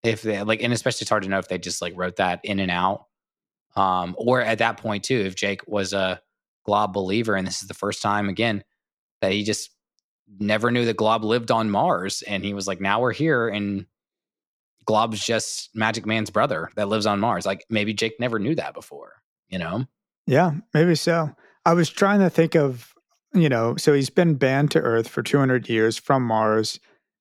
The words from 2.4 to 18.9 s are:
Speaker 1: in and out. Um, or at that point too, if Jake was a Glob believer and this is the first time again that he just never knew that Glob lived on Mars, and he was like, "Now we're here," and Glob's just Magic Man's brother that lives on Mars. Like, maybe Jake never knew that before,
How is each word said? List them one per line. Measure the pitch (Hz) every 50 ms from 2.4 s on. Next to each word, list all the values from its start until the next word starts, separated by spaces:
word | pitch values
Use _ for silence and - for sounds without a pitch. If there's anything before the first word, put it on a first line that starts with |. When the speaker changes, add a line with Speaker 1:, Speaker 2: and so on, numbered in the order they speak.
| -
Speaker 1:
in | - 101 98
and | 98 92
out. | 87 87 90 95 101 104 - _ _ _ _ _ _ _ _ _ _ _ _ _ _
Um, | 104 98 95 92 92 90 87 87 -
or | 117 120 127 127
at | 120 110 113 107
that | 113 117 113 -
point | - 113 104 104 -
too, | - 135 123
if | 101 95 92
Jake | - - 101 101 95 - -
was | - 104 95 92 101
a | 98 95 92 92 - _ _ _ _ _ _ _ _ _
Glob | - 104 104 104 101 92
believer | 101 95 90 98 113 120 110 104
and | 95 92
this | 92 90 - 101
is | 98
the | -
first | - - 101 98 - -
time | 107 101 104 104 98
again | 90 90 113 117 107 101 - _ _ _ _ _ _ _ _ _ _ _
that | - 95
he | 98 104 104
just | 107 104 - - - _ _ _ _ _ _ _ _ _ _ _ _ 104 95
never | 104 104 107 107 107 120 120
knew | 123 120
that | 117 110
Glob | - 107 107 113 113 107
lived | 107 113 123 113 113 123
on | 113 110 110
Mars, | 101 101 139 180 151 90 92 98 - - -
and | - 101 95 -
he | 101 101
was | 101 95
like, | 95 95 82
"Now | 95 95 101 113
we're | 123 123 104
here," | - 147 165 151 123 117 117
and | 101 104 101 101 101 98 95 - _ _ _ _ _ _ _ _ _ _ _ _ _ _ _ _ _ _ _
Glob's | - 110 107 113 117 110 101 -
just | - 113 110 - - - - - - _
Magic | 113 113 110 110 117 98
Man's | 107 110 113 107 107
brother | 98 104 120 143 101 80 82 - -
that | - 104 98
lives | 107 110 101
on | 107 101 101
Mars. | 104 120 107 87 87
Like, | 98 98 - - _
maybe | 113 107 104 104 110
Jake | 101 113 113 - -
never | 123 123 113 110
knew | 98 120 165
that | 151 - 69 69
before, | 76 76 -